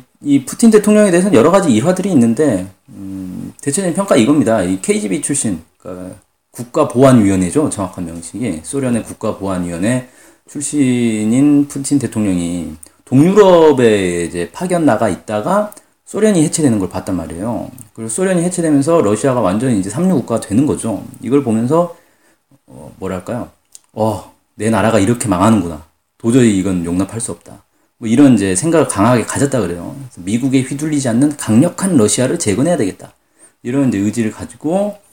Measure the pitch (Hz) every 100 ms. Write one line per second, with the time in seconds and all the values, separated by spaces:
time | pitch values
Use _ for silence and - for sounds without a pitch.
0 | - _ 143 139 - - 233 214 208 214
1 | 208 175 196 135 156 190 175 107 139 180
2 | 190 160 117 113 151 98 92 - _ 98
3 | 98 95 92 92 92 - - 143 185 165
4 | 196 - 110 151 107 110 90 - - 214
5 | 208 170 - 143 117 85 - _ 90 90
6 | 92 90 _ _ _ - 120 160 143 120
7 | 135 127 98 95 90 143 147 - 92 -
8 | 85 85 - 98 120 80 - 139 127 117
9 | - 98 110 101 98 92 87 85 101 127
10 | 127 _ - _ _ 147 143 147 131 123
11 | 120 110 107 123 147 143 143 143 139 143
12 | 113 117 104 90 85 87 78 78 - _
13 | _ 127 170 208 190 175 160 131 120 104
14 | 95 87 85 87 87 - 180 175 147 107
15 | 113 82 - 107 123 196 208 - _ _
16 | - - 214 185 160 - 151 110 92 90
17 | - 90 80 82 110 107 - - - -
18 | 113 143 185 180 175 180 165 143 139 165
19 | 101 107 139 123 98 101 131 107 92 110
20 | 185 160 - 117 - 101 143 95 113 95
21 | - - - 139 120 110 120 160 175 -
22 | _ _ _ _ _ _ _ 64 76 -
23 | 95 92 - 117 85 _ _ - _ -
24 | 110 101 - _ _ - 107 110 104 110
25 | 98 120 107 87 101 110 85 76 - _
26 | _ _ 113 127 117 98 92 92 85 90
27 | 95 113 - 87 - - _ _ _ _
28 | 117 120 143 113 95 92 160 165 135 -
29 | 107 127 104 127 139 127 90 85 - 139
30 | 135 - 90 113 135 131 127 143 156 147
31 | 131 113 147 147 - 110 175 - 190 165
32 | 104 - 127 160 113 98 156 170 101 -
33 | - _ _ _ _ _ 120 135 135 101
34 | 101 113 110 - - - 147 185 208 202
35 | _